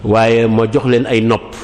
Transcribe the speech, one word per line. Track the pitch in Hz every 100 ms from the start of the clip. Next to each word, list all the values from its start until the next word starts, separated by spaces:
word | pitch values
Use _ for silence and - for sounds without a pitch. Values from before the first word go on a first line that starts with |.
waaye | - 107 113 117 113
ma | 110 113
jox | 127 131
leen | 120 113
ay | 120
nopp | 110 110 - -